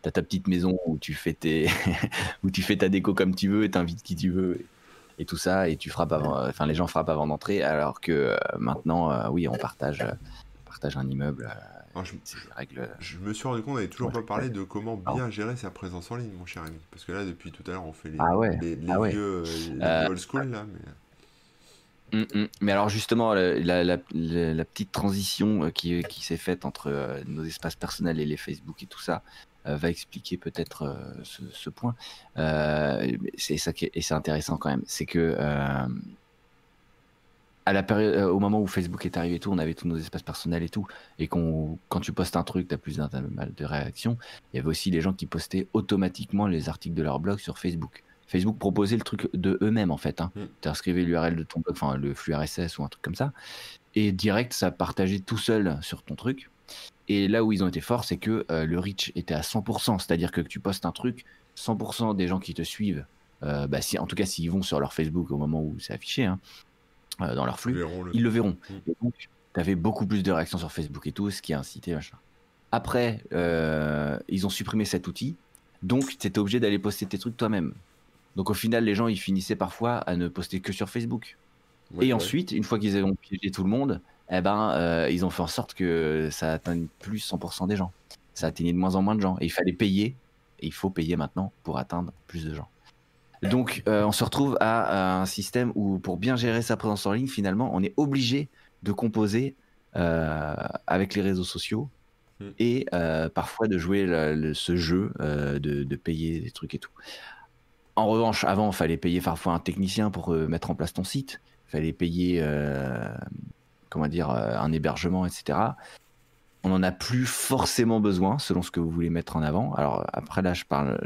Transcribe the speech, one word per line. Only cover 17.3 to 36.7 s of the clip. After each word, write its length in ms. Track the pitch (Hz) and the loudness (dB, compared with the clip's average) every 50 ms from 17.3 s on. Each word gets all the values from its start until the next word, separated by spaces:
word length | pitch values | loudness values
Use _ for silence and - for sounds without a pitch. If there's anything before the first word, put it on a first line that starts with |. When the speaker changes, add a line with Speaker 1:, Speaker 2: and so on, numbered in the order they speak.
| 85 - - 87 | -6 -8 -12 -16
Speaker 2:
tout 120 | 78 - - - | -16 -12 -10 -8
à 60 | 87 | -8
l'heure, 120 | 92 87 | -6 -8
on 80 | 80 78 | -10 -12
fait 160 | - - 80 | -12 -12 -10
les, 80 | 78 76 | -2 0
Speaker 1:
Ah 180 | 78 82 87 | 2 4 4
ouais, 220 | 101 113 107 82 80 | 4 4 4 2 0
Speaker 2:
les, 160 | 82 85 82 | -2 -2 -4
les 160 | 67 78 85 | -4 -2 0
Speaker 1:
ah 80 | 87 98 | 2 4
ouais. 120 | 110 104 | 4 2
Speaker 2:
vieux, 100 | - 104 | 2 0
euh, 220 | 104 101 95 90 82 | 0 0 -2 -2 -4
les 400 | 82 82 80 82 82 80 78 82 | -4 -4 -4 -6 -6 -6 -2 0
Speaker 1:
Euh, 140 | 82 82 80 | 2 2 2
Speaker 2:
vieux 100 | 80 80 | 2 2
old 100 | 92 90 | 0 -4
school, 300 | - - - 135 139 131 | -6 -6 -4 -4 -4 -4
là, 160 | 120 107 104 104 95 | -6 -8 -8 -10 -14
mais 60 | - - - 73 - - _ - _ - _ _ _ _ _ _ _ - - - - _ _ _ _ _ - - | -14 -16 -16 -18 -20 -20 _ -20 _ -20 _ _ _ _ _ _ _ -20 -20 -20 -20 _ _ _ _ _ -2 0
Speaker 1:
Mm, 80 | 107 110 - - | 0 0 2 0
mm. 140 | 104 107 104 - - | 0 0 0 -2 0
Mais 100 | 104 104 | 2 4
alors 160 | 98 98 104 107 | 4 4 4 4
justement, 460 | 101 110 - - 117 117 117 113 107 | 2 0 2 2 4 4 4 4 6
le, 260 | 98 92 90 73 60 | 6 6 4 4 4
la, 240 | 80 87 90 90 87 | 4 4 4 4 6
la, 140 | 87 90 87 - - - | 4 4 2 0 -4 -4
la, 400 | 78 82 80 82 85 85 80 80 | -2 0 0 2 2 2 2 2
la 100 | 80 80 | 0 -2
petite 300 | - _ - - - - | -4 _ -6 -6 -4 -4
transition, 720 | - - 101 98 98 98 98 - - 101 104 107 101 76 | 0 0 0 0 0 -2 -4 0 2 2 2 4 2 2
euh, 60 | 80 | 0
qui, 300 | - - - 87 85 87 85 | -2 -2 -2 0 0 0 0
qui 200 | - - - - | -4 -6 -10 -6
s'est 140 | - 85 80 | -6 -6 -4
faite 260 | - - 90 85 - | -2 -2 -2 -2 -2
entre, 240 | 69 - - - 71 | -8 -8 -6 -6 -4
euh, 340 | 71 69 69 64 67 69 67 65 | -2 -2 -2 -4 -6 -8 -8 -8
nos 160 | 71 76 78 | -8 -6 -6
espaces 320 | 80 80 - - 82 - | -6 -8 -6 -8 -8 -6
personnels 460 | - - 87 - - 85 85 80 78 | -6 -8 -10 -6 -2 -2 0 0 0
et 40 | 76 | 0
les 120 | 73 76 76 | -2 -2 -4
Facebook 440 | - - 76 78 - 151 80 - | -6 -8 -10 -10 -10 -14 -14 -14
et 40 | - | -14
tout 160 | - - - | -18 -16 -12
ça, 220 | - - 85 - - - - - - _ _ _ - | -4 -4 -4 -4 -4 -12 -20 -20 -20 _ _ _ -6
euh, 100 | - - | -4 -4
va 140 | - - 85 | 0 0 -2
expliquer 480 | 85 - - _ - - - - 90 90 | -2 -2 -8 _ -14 -14 -8 -8 -8 -6
peut-être, 460 | - 82 - - 82 - - - 80 | -6 -8 -6 -6 -6 -6 -6 -8 -6
euh, 120 | 69 69 67 67 67 64 62 - | -6 -6 -8 -10 -12 -12 -14 -14
ce, 180 | - - - - - | -16 -14 -14 -14 -14
ce 180 | - - - - | -14 -12 -12 -12
point. 260 | - - - 120 120 - - - - - - - _ - | -10 -4 -4 -4 -4 -4 -10 -18 -18 -20 -20 -14 _ -2
Euh, 760 | 78 78 78 76 76 76 76 76 76 71 67 53 50 64 60 - | 0 2 2 2 2 2 2 2 2 2 2 2 2 0 0 -2
mais 120 | - - - - | -4 -6 -6 -6
c'est 200 | - - 73 - | -4 -2 -2 0
ça 160 | - 82 82 | 0 -2 -2
qui 140 | - - - | -2 -4 -4
est, 40 | - | -2
et 80 | 82 | -2
c'est 120 | 82 - 80 | -2 0 0
intéressant 420 | 78 76 - 78 76 76 - 82 | 0 0 0 0 0 0 -2 -4
quand 140 | 76 - 73 | -2 0 0
même, 140 | 69 64 - | 0 -2 -2
c'est 200 | - - - - | -4 -6 -6 -6
que, 300 | - - 85 82 82 - - | 0 2 2 2 2 2 2
euh, 480 | 73 73 73 71 69 69 67 67 65 62 62 - - - - - _ _ _ _ _ _ _ _ _ _ | 0 0 0 0 0 0 0 -2 -2 -2 -4 -6 -8 -12 -16 -20 _ _ _ _ _ _ _ _ _ _